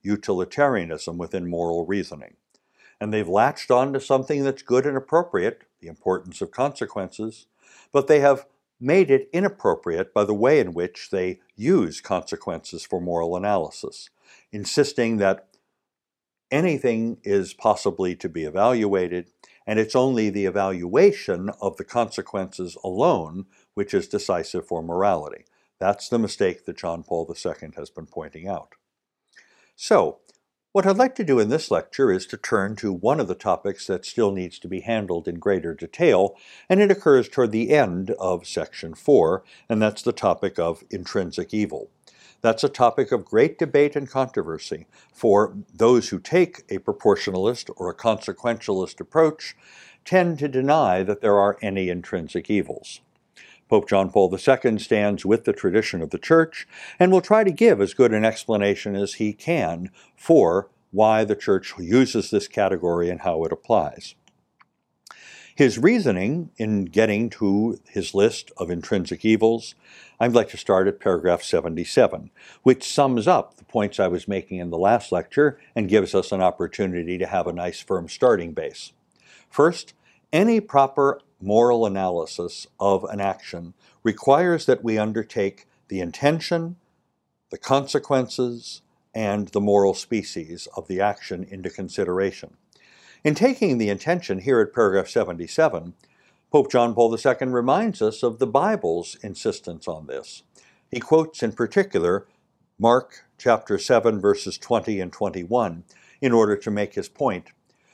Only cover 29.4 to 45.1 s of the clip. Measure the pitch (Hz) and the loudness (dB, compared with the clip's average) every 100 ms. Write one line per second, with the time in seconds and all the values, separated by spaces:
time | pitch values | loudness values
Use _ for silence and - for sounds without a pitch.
29.4 | _ _ _ _ - 196 80 - _ _ | _ _ _ _ 0 2 2 -4 _ _
30.4 | _ _ _ 196 190 196 254 254 175 127 | _ _ _ 0 2 2 0 0 0 2
31.4 | 107 151 - 85 - - 131 92 - - | 2 0 -2 -4 -4 -2 0 0 -4 -12
32.4 | - 110 98 104 107 90 104 151 101 - | -4 -2 -2 -4 -6 -2 0 0 -2 -4
33.4 | 104 87 101 92 - 92 - - 104 98 | -2 -2 -4 -8 -6 -8 -6 -2 0 0
34.4 | 90 - 90 92 113 113 98 85 85 85 | -6 -12 -12 -10 -4 -4 -4 -6 -6 -6
35.4 | 104 95 85 78 82 - 170 95 98 - | -2 0 -2 -8 -12 0 4 4 2 -2
36.4 | - - - 190 202 196 160 135 113 - | -18 -20 0 4 4 4 6 6 4 0
37.4 | 117 110 120 151 110 87 95 110 92 87 | 0 0 2 4 2 0 -6 -4 -2 -4
38.4 | - - 80 - 82 80 - 135 80 95 | -4 -8 -8 -10 -14 -6 4 6 6 2
39.4 | - - - 107 107 107 - - 104 85 | -4 -20 -4 0 0 0 -4 -2 0 0
40.4 | 98 - 85 82 _ 101 87 104 90 - | -2 -2 -4 -4 _ -12 -6 -6 -6 -6
41.4 | 87 107 104 78 50 _ _ _ _ _ | -6 -4 -4 -6 -14 _ _ _ _ _
42.4 | 117 113 139 - 120 127 123 120 90 110 | 0 0 -2 2 2 2 -2 -2 0 2
43.4 | 151 - 160 143 147 147 135 131 127 - | 2 0 -2 2 2 0 -6 -4 -4 -4
44.4 | 80 80 - 80 82 _ _ | -6 -10 -10 -12 -14 _ _